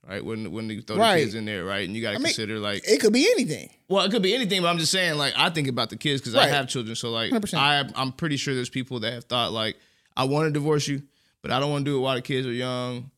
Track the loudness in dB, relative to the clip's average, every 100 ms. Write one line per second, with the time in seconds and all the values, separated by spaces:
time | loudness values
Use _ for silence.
0 | -8 -8 -6 -6 -6 -6 -6 -8 -4 2
1 | 4 4 2 -2 -4 -4 -4 -4 -4 -4
2 | -4 -2 -2 -2 -4 -4 -4 -4 2 4
3 | 6 6 4 4 0 -4 -10 _ _ 2
4 | 2 2 2 2 2 2 2 2 2 2
5 | 2 2 0 2 2 2 0 0 -2 -2
6 | 0 0 2 4 4 4 0 -4 -4 -6
7 | -4 -2 0 0 0 2 4 2 0 -4
8 | -4 -4 -2 -2 -2 -2 -4 -6 -6 -4
9 | -4 -6 -4 -2 0 -2 -4 -6 _ _
10 | _ -2 2 2 2 2 2 2 0 -4
11 | -8 _ _ _ -2 0 0 0 0 0
12 | 0 -2 -2 -2 -2 -4 -4 -4 -6 -8
13 | -12